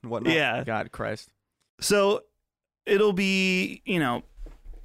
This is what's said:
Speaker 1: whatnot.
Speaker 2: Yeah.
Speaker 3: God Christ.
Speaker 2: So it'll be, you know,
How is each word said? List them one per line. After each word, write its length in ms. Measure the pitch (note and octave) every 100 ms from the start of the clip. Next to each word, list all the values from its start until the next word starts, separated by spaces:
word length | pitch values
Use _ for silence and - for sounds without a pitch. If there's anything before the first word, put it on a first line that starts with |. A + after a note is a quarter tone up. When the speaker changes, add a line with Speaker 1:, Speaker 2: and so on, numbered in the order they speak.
Speaker 1:
whatnot. 300 | A#2 A2+ B2+
Speaker 2:
Yeah. 320 | D#3+ C3+ A#2+
Speaker 3:
God 260 | B2 A2 -
Christ. 380 | - G#2+ A2 - _ _ _ _ _
Speaker 2:
So 420 | - G3+ G3 G#3+ - _ _ _ _ _ -
it'll 260 | G3+ G#3+
be, 680 | F#3 F#3+ F#3+ F#3+ F#3 F#3+ -
you 160 | - F3+
know, 220 | B2+ A#2+ - - - - - -